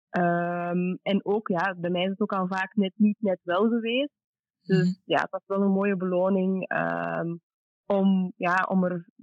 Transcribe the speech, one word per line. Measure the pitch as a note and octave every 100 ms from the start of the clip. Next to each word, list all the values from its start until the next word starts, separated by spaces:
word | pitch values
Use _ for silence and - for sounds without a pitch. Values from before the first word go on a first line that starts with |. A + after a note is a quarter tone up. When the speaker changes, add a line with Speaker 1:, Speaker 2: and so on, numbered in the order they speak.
| _
Speaker 1:
Ehm, | - F3 F3 F3 F3 F3 F3 F3+ F3+
en | - G3
ook, | - G#3 -
ja, | F3 F#3+ F3+
bij | F3
mij | F3+
is | F#3+
het | F#3+
ook | G#3
al | G3 F#3
vaak | F#3+ F#3+ -
net | F#3+ -
niet, | G#3+ G#3
net | G#3 F#3
wel | F3 F3 A3+
geweest. | A#3 A3+ B3 D4 - _ _ _ _
Dus | - F3
Speaker 2:
Mhm. | F3 F#3
Speaker 1:
ja, | - D3 -
dat | F#3+
is | -
wel | G3
een | G3
mooie | F#3+ G3+ F#3+
beloning, | F#3 F3+ F#3+ F#3+ F#3 F#3+ -
ehm, | - E3+ E3+ E3+ E3 E3 E3+ - _ _ _ -
om, | G3 G3 F#3+ F#3 -
ja, | F3 F#3 -
om | F#3+
er | F3+ F3 E3+ -